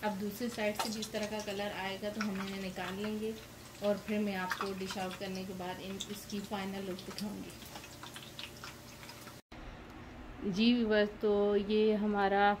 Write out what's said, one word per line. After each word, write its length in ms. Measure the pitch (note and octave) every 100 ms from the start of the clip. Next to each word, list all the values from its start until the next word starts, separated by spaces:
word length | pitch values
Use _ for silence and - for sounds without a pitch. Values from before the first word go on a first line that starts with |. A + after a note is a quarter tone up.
अब 140 | G#3+ G3
दूसरी 320 | G#3 G3+ A#3+
side 260 | A#3 G#3+ G#3
से 140 | A#3
भी 100 | A3
इस 120 | G#3+
तरह 140 | A3 G#3
का 140 | G#3+
color 320 | G#3 G3 G3+
आएगा 380 | E3+ F#3+ G3 G#3
तो 120 | G#3+
हम 200 | G#3 F#3+
इन्हें 200 | G3 F#3+
निकाल 340 | F#3+ F#3 F3+ F#3+
लेंगे 380 | G#3 G#3+ A3 A3 - - - -
और 140 | G3+ G3+
फिर 220 | - G#3
मैं 160 | G#3 G3
आपको 440 | F#3 - G3+ G3
dish 180 | F#3 -
out 180 | F#3 F3+
करने 280 | G3 F#3+ F#3
के 80 |
बाद 260 | F#3 F3+ F#3
इन, 200 | F#3+ F#3+ -
इसकी 280 | G3+ - G#3
final 440 | F#3+ G3+ G3 G3
look 160 | F#3+ F3+
दिखाऊंगी। 520 | - - G#3 G3 E3+ - - - - - - - - - - - - - - - - - - - - - - - - - - - - - G3+
जी 220 | F#3 A3+
viewers, 360 | A#3+ A3+ G#3+ G#3 G#3
तो 340 | G#3+ G#3 G3+ G#3
ये 380 | G3+ G#3+ G#3+
हमारा 640 | G#3+ G#3 G3+ G3 G3 G3+ G3+